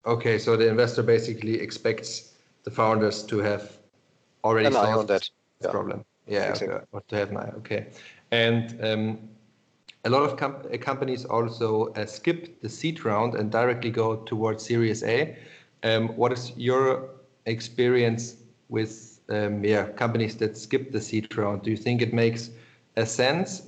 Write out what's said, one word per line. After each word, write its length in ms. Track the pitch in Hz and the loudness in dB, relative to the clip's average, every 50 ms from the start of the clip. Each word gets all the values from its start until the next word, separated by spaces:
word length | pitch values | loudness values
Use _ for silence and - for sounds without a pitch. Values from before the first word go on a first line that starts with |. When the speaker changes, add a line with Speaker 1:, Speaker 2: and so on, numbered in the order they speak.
| - | 0
Speaker 1:
Okay, 320 | 113 117 117 - 120 110 107 | 0 0 2 2 2 2 2
so 180 | - 117 113 | 4 2 4
the 120 | 110 113 113 | 6 6 6
investor 340 | 107 117 123 120 123 - | 6 6 4 4 4 0
basically 580 | 113 113 117 113 113 - 110 - - 113 113 110 | 4 6 4 4 4 -2 -6 -4 -2 -2 -2 -2
expects 720 | 104 - - - - 113 113 110 - - - - - - _ _ _ _ _ _ _ | -2 -6 -10 -2 -2 -2 -2 -2 -6 -10 -10 -10 -12 -16 _ _ _ _ _ _ _
the 60 | 107 | -8
founders 520 | 110 - 113 110 113 110 110 104 - - - | -2 2 2 4 4 4 2 0 0 -4 -6
to 120 | - 117 107 | -4 -2 0
have 400 | 104 104 104 101 - - - - _ _ _ _ _ _ _ _ _ _ _ _ - | 0 0 -2 -2 -6 -14 -18 -20 _ _ _ _ _ _ _ _ _ _ _ _ 0
already 240 | 110 113 113 110 139 | 2 4 4 4 4
Speaker 2:
An 80 | 135 | 4
eye 80 | 120 101 | 4 4
Speaker 1:
solved 140 | 107 110 110 | 4 4 2
Speaker 2:
on 60 | 107 104 | 2 2
that. 120 | 98 95 | 2 0
Speaker 1:
this 100 | - - _ _ _ _ _ _ - | 0 -4 _ _ _ _ _ _ -6
Speaker 2:
Yeah. 60 | 90 | -4
Speaker 1:
problem. 340 | 92 101 98 98 98 101 - _ _ _ _ | -2 -2 -4 -4 -8 -8 -10 _ _ _ _
Yeah, 220 | - 104 101 101 98 | -4 -2 -2 0 -2
Speaker 2:
Exactly. 260 | 98 - 104 92 95 | -2 -4 -4 -4 -6
Speaker 1:
okay, 80 | - - _ | -8 -10 _
or 80 | - 101 - - | -14 -14 -10 -6
to 80 | 104 | -4
have 140 | 104 101 98 | -4 -2 -2
an 60 | 101 | -4
eye. 160 | 101 104 110 110 110 | -8 -8 -8 -10 -12
Okay, 280 | 113 - 107 101 - - - - - - - - _ _ | -8 -6 -6 -6 -6 -10 -18 -20 -20 -20 -20 -20 _ _
and, 480 | 117 117 113 117 117 117 117 113 - - | 2 4 4 4 4 2 0 -2 -6 -4
um, 360 | 110 110 110 110 110 110 110 - - - - - _ _ _ _ _ _ _ _ _ - _ _ - | -2 -2 0 0 0 -2 -4 -6 -12 -20 -20 -20 _ _ _ _ _ _ _ _ _ -20 _ _ 0
a 40 | 113 | 2
lot 120 | 127 139 | 4 4
of 160 | 147 147 131 - | 4 2 0 -2
com-, 240 | 147 135 139 139 - - | -4 -4 -4 -8 -8 -8
uh, 60 | 117 113 | -8 -6
companies 460 | - 143 135 135 147 131 127 120 123 | -4 -4 -4 -2 -2 -4 -4 -4 -4
also, 680 | - 107 113 117 113 117 - 117 110 110 110 113 113 | 0 0 0 0 0 -2 -2 0 0 2 0 0 -2
uh, 140 | - 110 104 | -2 -6 -8
skip 540 | - - - - 165 170 170 - - - _ | -8 -10 -2 -2 -2 -2 -2 -6 -16 -16 _
the 60 | - 107 | -10 -10
seed 340 | - - - 165 160 - - | -8 -4 -4 -4 -4 -2 -2
round 300 | 117 104 104 113 123 120 | 0 2 2 0 0 0
and 160 | 107 107 107 | -2 -2 0
directly 400 | 110 113 120 123 120 123 123 117 | 2 2 2 2 0 0 -4 -4
go 260 | 113 120 113 110 113 110 - | 0 0 0 0 -2 -4 -6
towards 400 | - 117 107 110 110 107 107 - | -6 -4 -2 -2 -2 -2 -4 -4
Series 380 | - 120 117 117 110 107 113 | 0 2 2 2 2 0 -2
A. 340 | 101 107 117 127 156 156 - - - - - - - _ _ _ - | 0 0 2 2 0 -2 -6 -16 -18 -20 -20 -20 -20 _ _ _ 0
Um, 240 | 113 113 113 113 113 110 | 2 2 2 2 0 0
what 160 | - 120 123 | 0 0 2
is 200 | 127 120 - - - | 0 -2 -6 -10 -10
your 540 | 123 120 123 127 131 135 131 127 127 - - - - - _ _ _ _ | -4 0 2 4 4 4 4 2 0 -4 -12 -16 -20 -20 _ _ _ _
experience 880 | 113 117 117 - - - - 123 123 127 123 120 113 113 117 117 - - - - - _ _ _ _ | -4 -4 -4 -6 -8 0 2 4 4 6 4 4 4 2 -2 -6 -10 -12 -18 -20 -20 _ _ _ _
with, 520 | 117 113 110 107 - - - - - _ _ - | -2 -2 -2 -2 -6 -16 -20 -20 -20 _ _ -4
um, 360 | 107 107 104 101 104 104 101 | -2 -2 0 0 -2 0 2
yeah, 220 | 104 107 104 92 - | 4 4 2 2 -2
companies 440 | - - 120 117 113 117 113 110 - - | -2 -2 -2 0 2 0 0 -2 -2 -2
that 180 | 113 107 - | -4 -4 -4
skip 340 | - - - - 131 135 - | -8 -6 -2 -2 -2 -2 -2
the 80 | - 107 | -6 -6
seed 340 | 104 - - 110 107 - - | -6 -2 -4 -4 -4 -2 -4
round? 260 | 113 104 101 104 95 | -2 -2 -2 -2 -4
Do 80 | - 113 | -2 -4
you 60 | 110 | -4
think 260 | 107 - 123 123 120 | -2 0 -2 0 0
it 100 | 120 113 | 0 0
makes 380 | 117 120 117 117 117 117 - - - - - - _ _ _ _ _ | 2 2 2 2 2 -2 -10 -12 -16 -20 -20 -20 _ _ _ _ _
a 100 | 110 110 | -2 -2
sense 560 | 110 - - 123 131 147 175 190 - - - - | 0 0 2 2 2 2 2 -2 -4 -6 -12 -14